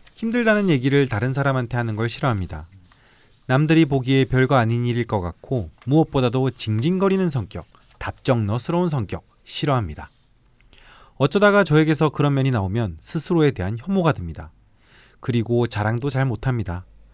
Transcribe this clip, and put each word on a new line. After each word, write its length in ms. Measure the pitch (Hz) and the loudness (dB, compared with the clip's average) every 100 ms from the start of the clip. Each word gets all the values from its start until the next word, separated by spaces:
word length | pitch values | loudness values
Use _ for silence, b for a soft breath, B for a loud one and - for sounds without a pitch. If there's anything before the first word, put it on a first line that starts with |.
| - | -20
힘들다는 560 | - 226 240 226 208 196 | -8 -4 0 2 2 4
얘기를 380 | 139 131 143 131 | 2 4 2 2
다른 240 | 104 127 | 0 -2
사람한테 420 | 135 139 131 120 123 | 0 0 0 -2 -2
하는 180 | 117 107 | -2 -2
걸 120 | 113 | -4
싫어합니다. 580 | - 139 104 87 80 78 - - b b b b b - | -2 -2 -2 -4 -8 -14 -20 -20 b b b b b -2
남들이 380 | 131 151 160 | 0 4 4
보기에 400 | 151 139 127 135 | 4 2 2 2
별거 300 | 131 131 131 135 | 4 2 4 2
아닌 300 | 113 120 120 | 2 0 0
일일 180 | 120 117 | -2 -2
것 140 | 107 | -4
같고, 500 | 87 - - 127 85 - | -4 -8 -6 -6 -6 -8
무엇보다도 680 | 120 156 156 139 123 131 131 | 0 2 2 0 0 0 -2
징징거리는 760 | - 113 107 147 185 196 190 180 | -4 -4 -2 0 0 0 0 -2
성격, 380 | 131 87 85 - - b b | -4 -6 -12 -16 -20 b b
답정너스러운 920 | - - - 120 101 120 - 170 180 | -12 -6 -2 0 0 -4 -2 -2 0
성격 360 | 143 92 - - _ | -2 -4 -10 -14 _
싫어합니다. 680 | - - - 127 90 76 - _ _ _ _ _ _ b b b b b | -14 -6 -2 -2 -2 -8 -16 _ _ _ _ _ _ b b b b b
어쩌다가 480 | 139 202 208 202 | 0 4 4 4
저에게서 460 | 180 151 156 151 156 | 4 4 4 2 0
그런 240 | - 143 | 2 0
면이 160 | 139 135 | 2 0
나오면 460 | 120 95 110 104 80 | 0 0 -2 -4 -6
스스로에 500 | - 165 - 170 147 | -10 -8 -2 2 2
대한 260 | - 90 113 | 0 -4 -6
혐오가 340 | 185 196 165 | -4 0 0
듭니다. 380 | - 85 76 76 _ _ b b b b b | -2 -6 -10 -16 _ _ b b b b b
그리고 460 | - 117 110 120 117 | -4 -2 0 0 0
자랑도 420 | 107 107 117 139 | -2 -2 -2 -2
잘 140 | 131 | -2
못합니다. 600 | 135 110 131 120 95 90 - - - | -2 -2 -2 -2 -4 -8 -12 -20 -20